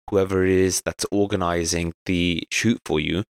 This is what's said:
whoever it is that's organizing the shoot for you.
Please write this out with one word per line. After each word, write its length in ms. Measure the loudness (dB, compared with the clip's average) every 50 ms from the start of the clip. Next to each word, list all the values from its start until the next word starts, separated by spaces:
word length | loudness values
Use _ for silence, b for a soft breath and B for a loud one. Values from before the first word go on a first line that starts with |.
| _ -2
whoever 360 | 0 0 0 2 2 2 2
it 60 | 4
is 320 | 4 4 4 2 0 -2 -4
that's 200 | -6 -6 -6 -6 -2
organizing 840 | 0 0 0 0 0 -2 0 0 0 -2 -2 -2 -2 -2 -2 -4 -6 _ _
the 380 | -2 0 2 2 0 0 -2 -4 -4
shoot 280 | -4 0 0 0 0 0 -2
for 140 | -2 -2 -2
you. 240 | 0 -2 -2 -4 -4 -6 _